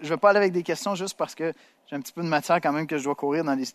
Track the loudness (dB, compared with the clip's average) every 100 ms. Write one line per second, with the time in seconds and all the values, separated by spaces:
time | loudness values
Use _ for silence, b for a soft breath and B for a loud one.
0 | -4 4 6 6 4 2 -2 -4 -2 -4
1 | -4 -4 -6 -4 -6 -6 b b _ -10
2 | -10 -6 -2 0 2 2 2 0 -2 -2
3 | -2 -2 0 0 0 -2 -4